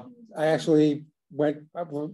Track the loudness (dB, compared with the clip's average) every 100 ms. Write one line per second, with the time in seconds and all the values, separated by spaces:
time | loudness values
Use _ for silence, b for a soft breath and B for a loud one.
0 | -4 -20 -14 -2 0 2 4 4 4 0
1 | -8 _ _ -2 -2 -2 -10 -12 -8 -8
2 | -8